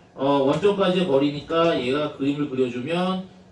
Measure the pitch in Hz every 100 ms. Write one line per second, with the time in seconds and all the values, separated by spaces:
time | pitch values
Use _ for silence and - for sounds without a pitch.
0 | - - 135 143 135 151 202 190 180 180
1 | 180 139 147 147 - 165 165 151 123 143
2 | 151 - 139 147 139 127 127 123 123 175
3 | 185 185 - - -